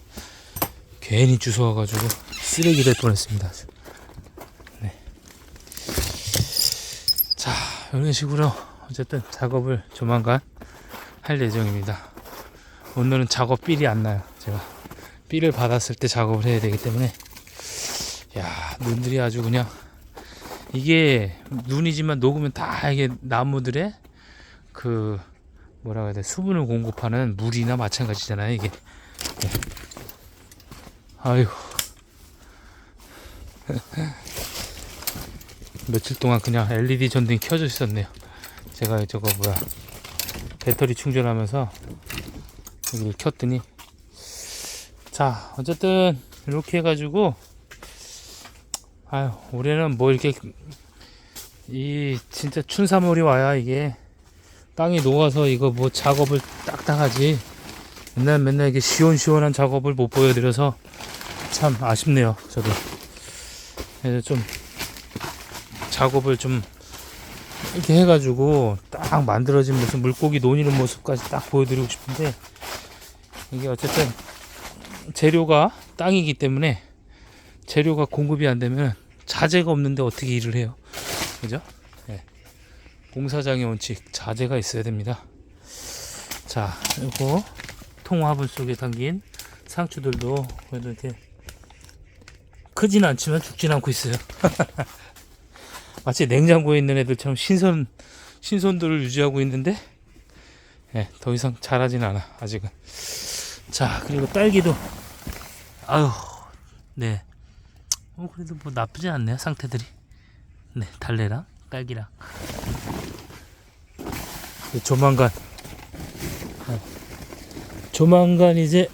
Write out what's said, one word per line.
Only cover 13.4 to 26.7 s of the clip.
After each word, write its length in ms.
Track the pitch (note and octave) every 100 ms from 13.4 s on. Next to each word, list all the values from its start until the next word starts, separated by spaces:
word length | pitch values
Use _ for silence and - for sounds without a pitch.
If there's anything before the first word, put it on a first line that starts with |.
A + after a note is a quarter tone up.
| B2 B2+
삘이 220 | - D3+ C#3+
안 160 | A2
나요. 200 | A2 G2+ - -
제가 220 | - G2+ - - - - - - -
삘을 240 | D#3+ E3
받았을 420 | C3 A#2+ A#2+ -
때 140 | A#2+ B2+
작업을 360 | A#2+ A2 A2
해야 160 | A#2 A#2
되기 160 | G#2+ G#2
때문에. 340 | A#2+ A2+ B2+ - - - - - - - - - - - - G#2+
야, 380 | E2+ F2+ D#2+ -
눈들이 400 | A#2+ A#2 B2 C3
아주 220 | A#2+ A#2
그냥 260 | A2+ B2 A#2 - - - - - - - - - -
이게 640 | C3 C#3+ E3 D#3 B2+ G2+ F2 - C3 B2
눈이지만 540 | C#3 E3 D3+ D#3 C#3+
녹으면 320 | B2+ D3 C#3+
다 380 | - - - D3
이게 180 | C#3 C3+ B2+
나무들의 720 | C3 A#2+ C3+ C#3 B2+ C3 G3 - - - - - - - -
그 460 | - A#2+ A2+ G#2+ G2+ - - - - - -
뭐라 200 | A2+ A2
그래야 100 | G#2
돼? 80 | G2+
수분을 440 | G2 - F#3+ F3+
공급하는 680 | B2+